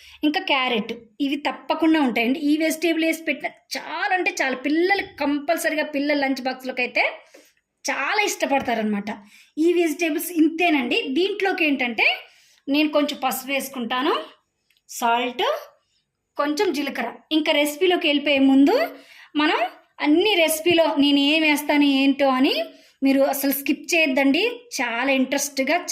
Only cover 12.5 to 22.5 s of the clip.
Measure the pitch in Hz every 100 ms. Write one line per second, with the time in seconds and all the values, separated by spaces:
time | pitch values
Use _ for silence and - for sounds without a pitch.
12.5 | _ - 285 311 302 294 285 262 208 262
13.5 | 277 269 254 226 254 294 - - - _
14.5 | _ _ _ - - 240 240 254 240 453
15.5 | 605 - _ _ _ _ _ _ - 285
16.5 | 294 403 277 277 - 226 - - 311 311
17.5 | 302 294 294 370 349 330 285 294 277 269
18.5 | 269 285 494 - - - - - 294 302
19.5 | 453 - - _ - 285 311 415 381 311
20.5 | 311 349 339 320 311 285 285 277 320 311
21.5 | 285 294 294 285 269 277 269 277 254 294